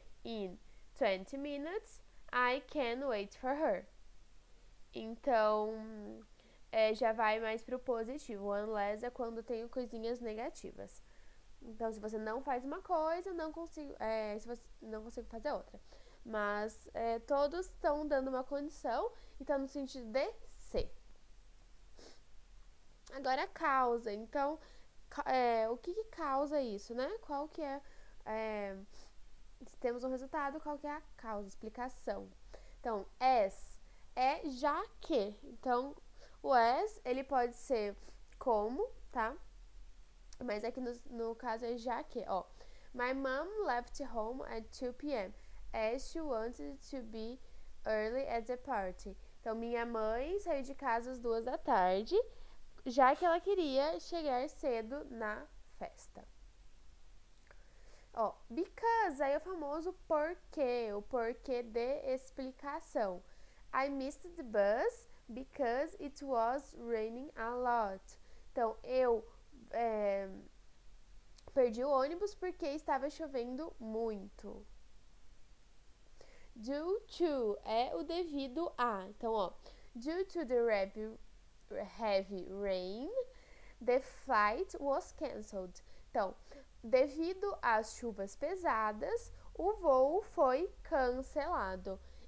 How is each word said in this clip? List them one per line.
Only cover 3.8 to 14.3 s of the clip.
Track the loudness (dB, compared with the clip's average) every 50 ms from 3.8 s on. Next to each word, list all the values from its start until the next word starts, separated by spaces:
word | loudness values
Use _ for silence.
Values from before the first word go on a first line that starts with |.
| -2 -8 -16 -18 -18 -16 -16 -18 -18 -18 -18 -20 -20 -20 -20 -20 -20 -20 -18 -18 -18 -12 -8
Então, | -8 -6 -6 -8 -2 2 4 6 8 8 6 6 4 4 0 -2 -4 -8 -10 -10 -10 -10 -10 -10 -12 -14 -18 -20 -20 -20 -20 -20 -20 -12 0
é, | 4 6 6 6 6
já | 4 4 4
vai | 6 6 6 6 6 4
mais | 2 0 -2 -2 -2
pro | -4 -6 -2
positivo. | 0 0 0 0 0 -2 -4 -6 -6 -6 -6 -4 -2
O | 0 0
unless | 0 0 0 0 0 2 0 0 -2 -4
é | -4
quando | -2 -2 -4 -4 -4 -6 -4
tem | -4 -4 -4 -4
coisinhas | -4 -4 -4 -4 -4 -6 -4 -2 -2 -4 -2
negativas. | -4 -4 -4 -4 -4 -6 -6 -8 -10 -10 -10 -10 -12 -12 -12 -16 -18 -18 -18 -18 -18 -16 -18 -18 -18 -18 -18 -16
Então, | -14 -12 -6 -4 -4 -2
se | -2 -4
você | -6 -4 -4
não | -2 -2 -2 -2 -2
faz | -2 -2 -2 -2 -2
uma | -4 -6 -6
coisa, | -2 0 2 2 4 2 0 0 -2 -4 -4
não | -4 -4 -4
consigo, | -4 -8 -10 -10 -10 -10 -10 -10 -8 -4
é, | -2 0 0 0 0 -2